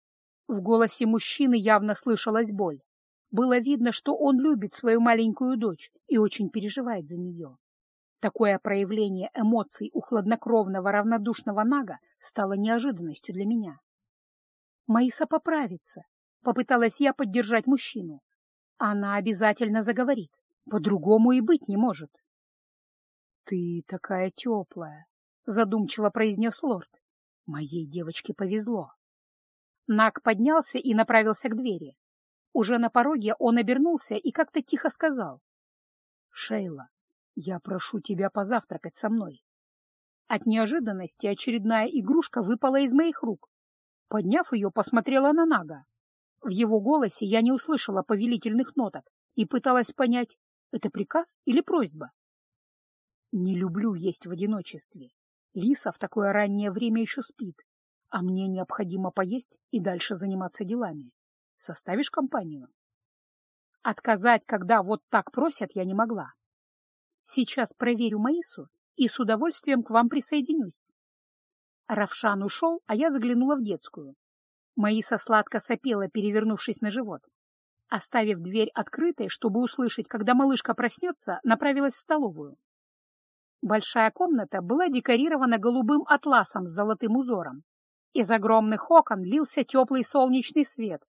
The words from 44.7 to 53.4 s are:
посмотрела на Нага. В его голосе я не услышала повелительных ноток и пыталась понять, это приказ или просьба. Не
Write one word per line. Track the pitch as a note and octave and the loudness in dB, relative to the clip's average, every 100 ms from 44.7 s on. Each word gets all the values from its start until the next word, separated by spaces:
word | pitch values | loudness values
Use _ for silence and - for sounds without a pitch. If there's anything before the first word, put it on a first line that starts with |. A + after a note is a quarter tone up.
посмотрела | G3 G3 A#3 A#3+ C4+ C#4 | -2 0 0 2 4 4
на | D#4 | 4
Нага. | E4 A#3+ D#3 D3 - _ _ _ _ _ | 4 2 -2 -14 -18 _ _ _ _ _
В | A#3+ | -4
его | F#3 A3+ G#3+ | 0 2 2
голосе | G3+ D#4 A3 - | 2 2 2 -2
я | G3+ A3+ | 0 2
не | A#3 | 4
услышала | C4 - D4 - F#3+ | 2 0 -2 -2 -4
повелительных | F#3 G#3 A#3 A#3 A3+ A3+ - D4 | 0 0 0 -2 0 -2 0 -2
ноток | G#3+ C#3+ - _ _ | -4 -6 -16 _ _
и | - G#3+ | -4 -2
пыталась | C4 C4+ B3 A3+ | 0 2 2 2
понять, | - C4 B3 A#3 - _ _ _ | 0 2 2 -2 -10 _ _ _
это | A3 G3+ | -6 -4
приказ | G3 G3+ D#4+ E4+ - - | -4 -2 -2 -2 -4 0
или | B3+ | 2
просьба. | - F4+ G3 D#3 D3+ _ _ _ _ _ _ _ _ _ _ _ _ | 2 0 0 -6 -16 _ _ _ _ _ _ _ _ _ _ _ _
Не | F#3+ | -4